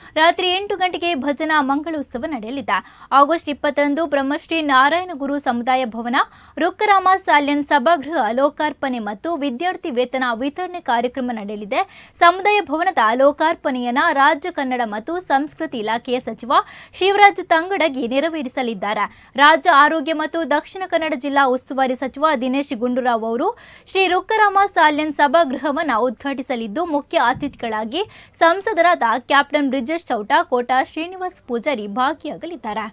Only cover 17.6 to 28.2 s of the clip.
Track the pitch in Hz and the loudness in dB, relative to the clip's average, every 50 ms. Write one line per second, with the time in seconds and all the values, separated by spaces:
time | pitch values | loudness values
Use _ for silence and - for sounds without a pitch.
17.6 | 330 370 403 370 302 330 269 254 262 226 254 269 294 339 320 320 277 254 - 285 | 2 0 -2 0 0 0 0 -2 -4 -2 -2 0 -2 -2 -4 -4 -8 -6 -6 -4
18.6 | 262 233 226 190 190 202 214 214 202 208 - - - - _ 247 277 294 320 320 | -4 -4 -4 -4 -4 -4 -2 -2 -2 -4 -6 -14 -20 -10 _ 4 6 6 6 6
19.6 | - 359 330 277 294 302 311 320 277 302 320 302 311 311 - 339 330 254 285 294 | 4 4 6 6 6 6 4 0 -2 -2 -4 -4 -4 -4 -4 -4 -2 0 0 -2
20.6 | 311 - - 381 381 359 349 330 320 311 311 247 262 285 277 277 277 262 247 254 | -2 -4 -10 -10 -8 -4 -2 -2 -2 -2 -4 -4 -4 -2 2 2 2 2 2 -2
21.6 | - - 285 254 262 254 262 247 285 254 - 269 294 320 302 247 240 262 254 277 | -4 -6 -2 -2 0 0 0 -4 -4 -8 -6 -2 0 0 0 0 0 -2 -2 -2
22.6 | 285 - 277 208 233 247 247 254 247 254 240 226 214 226 226 240 302 403 480 - | -2 -4 -6 -4 -4 -2 -2 0 0 0 0 0 -2 -2 -2 -2 -2 -2 -4 -6
23.6 | - - - - _ - - 381 381 359 349 370 370 - 440 440 427 403 381 392 | -12 -20 -20 -20 _ -6 0 0 2 2 2 0 0 0 2 2 2 4 4 2
24.6 | 392 392 - 370 320 311 302 285 302 311 294 - 294 285 262 330 339 277 254 - | 0 2 2 4 4 4 4 2 -2 -4 0 0 0 4 4 2 2 2 -2 -4
25.6 | 262 302 269 302 339 294 240 214 233 262 226 - - 277 277 240 254 - 262 233 | -4 -4 -4 -2 -2 -2 0 0 0 -2 -4 -6 -8 -8 -8 -8 -6 -6 -6 -6
26.6 | 226 220 202 285 359 349 294 294 277 - - 330 262 233 254 - 196 185 - - | -6 -6 -6 -6 -4 -2 -2 -4 -4 -2 -2 0 2 2 0 -2 -4 -8 -8 -8
27.6 | - 233 220 214 226 220 233 339 415 - - - | -8 -6 -6 -6 -6 -6 -6 -6 -6 -6 -10 -18